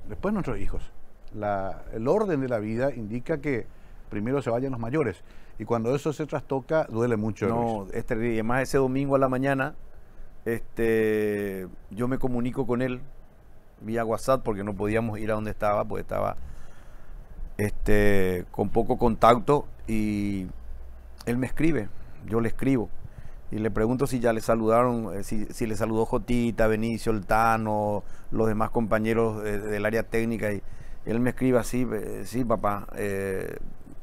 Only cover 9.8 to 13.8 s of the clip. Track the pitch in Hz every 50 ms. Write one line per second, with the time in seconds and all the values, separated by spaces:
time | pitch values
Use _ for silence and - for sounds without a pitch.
9.8 | - - - - - - - - - - - - - 113 117 110 - - - -
10.8 | 113 113 113 110 110 107 107 107 107 104 104 101 101 98 95 92 92 - - -
11.8 | - - 98 104 123 123 131 - - 127 123 120 120 127 117 139 127 120 120 120
12.8 | 131 127 127 123 117 - - - - - - - - - - - - - - -